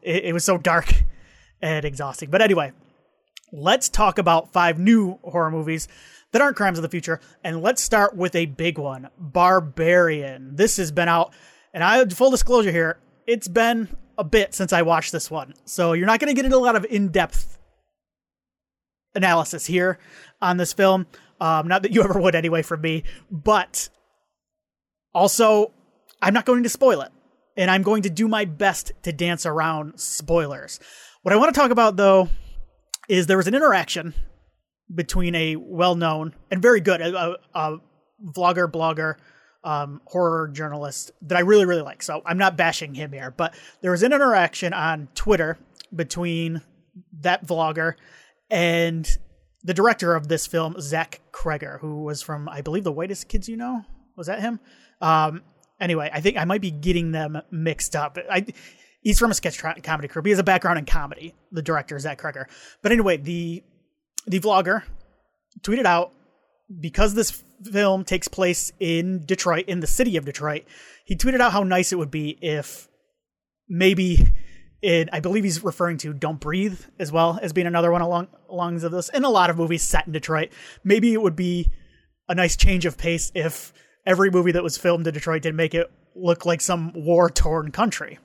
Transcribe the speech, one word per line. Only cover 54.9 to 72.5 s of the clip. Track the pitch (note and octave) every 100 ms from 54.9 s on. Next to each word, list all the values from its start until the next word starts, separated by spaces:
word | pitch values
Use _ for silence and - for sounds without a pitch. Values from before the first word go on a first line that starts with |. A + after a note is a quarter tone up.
| _
Um, | E3 D#3+ D#3 E3 _ _ _ _
anyway, | F3+ E3 D3+
I | D3+
think | F3 A#3
I | E3+
might | G3+
be | F#3+
getting | D3+ E3 F3 E3
them | D#3+ D3+ D3+ -
mixed | E3+ D#3+ D3+ -
up. | D#3+ D3 D#3 -
I, | F#3+ G#3 - - _ _ _
he's | G#3+ G#3
from | A#3
a |
sketch | G3+ F3 -
tra-, | D#3+ E3
comedy | D#3 D#3 D3
group. | E3
He | E3+
has | G3
a |
background | F#3 F#3 G3 E3
in | C3+
comedy, | - C#3+ - D#3+ _ _
the | E3
director, | D3+ D#3 C#3 C#3+
Zach | D3+ C#3
Cregger. | D#3 C3+ C3 - - _
But | G#3
anyway, | A#3 G3+ D#3+
the, | D3 E3+ E3+ E3+ _ _ _ _ _ - -
the | F#3
vlogger | G#3 F#3+ F3+ G#3 - - - _ _ _ _ -
tweeted | - A#3 G#3+
out, | E3+ F3 _ _ _ _ _ _ F3+
"Because | D#3 - G#3
this | G#3 - - _ _ G3+
film | G3+ G3+ F#3+
takes | F#3 F#3 -
place | - F#3 F3 - _
in | F3 E3 F3+ F#3
Detroit, | D3 F#3 F3+ E3 F#3+
in | F3+
the | D#3+
city | - B3 E3+
of | C#3
Detroit," | - D3+ D3+ - - - - _
he | -
tweeted | B3 B3+
out | B3
how | G3
nice | F#3+ F#3 F3+
it | F#3
would | D3+
be | D#3 D3+ D#3
if | E3